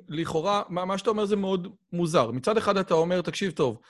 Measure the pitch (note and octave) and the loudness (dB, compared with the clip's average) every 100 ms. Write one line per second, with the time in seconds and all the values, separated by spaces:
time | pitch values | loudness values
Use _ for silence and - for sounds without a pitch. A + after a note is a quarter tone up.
0 | - D3+ E3 D#3+ F3 G3+ - F3 F#3 F#3+ | -8 -6 -2 0 0 0 -2 -4 -2 -2
1 | A3+ G#3+ G3+ G#3 F#3+ F#3+ F3 - _ F3 | 0 0 0 0 0 -2 -4 -14 _ -2
2 | E3+ D#3+ A#2 B2 G#3 A3 G#3 G3 F#3+ E3 | 2 2 2 0 0 2 2 2 2 2
3 | E3+ F3+ F3 D3+ G3 - C3+ G#2+ - | 4 0 -2 -4 -4 0 0 0 -10